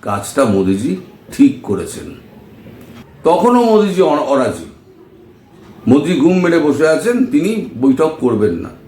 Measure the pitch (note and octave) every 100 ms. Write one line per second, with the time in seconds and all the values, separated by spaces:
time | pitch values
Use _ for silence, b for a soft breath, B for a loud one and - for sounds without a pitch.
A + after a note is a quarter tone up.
0 | - G2+ - D3 B2+ G2 F#2 G2 C3 F#3
1 | - - - - C#4 - - G#3 D#3+ -
2 | - - - - - - - - - -
3 | - - D#3 F3 A3+ A#3+ A#3 G#3+ G3+ F3+
4 | E3 D3+ - C#3 A#2 - - - - -
5 | - - - - _ - - - - C3+
6 | D3+ E3 D#3 F#3 F3 E3+ D3+ C#3+ D#3 D#3
7 | G#3+ B3 D#3 C#3+ F3+ A3 C3 A#2 C3+ C3
8 | D#3 - B2 G#2+ G2+ E2+ E2 -